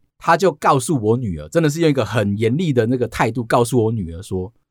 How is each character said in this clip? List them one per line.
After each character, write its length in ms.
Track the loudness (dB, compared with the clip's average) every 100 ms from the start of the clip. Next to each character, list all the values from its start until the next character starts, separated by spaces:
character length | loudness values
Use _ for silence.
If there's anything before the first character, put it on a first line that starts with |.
| _ _
她 180 | 0 2
就 160 | 2
告 260 | 2 2 2
诉 240 | 2 0
我 140 | 0 0
女 240 | -2 -8
儿， 80 | -4
真 160 | 0
的 60 | 0
是 100 | 2
用 100 | 2
一 40 |
个 100 | 2
很 340 | 0 0 0 0
严 200 | 0 0
厉 160 | 0
的 140 | 0 0
那 100 | 0
个 100 | -2
态 240 | -2 -2
度 100 | -2
告 220 | 0 0
诉 220 | 2 2 0
我 80 |
女 200 | -2 -6
儿 80 | -10
说 320 | -8 -8 -8 -14 _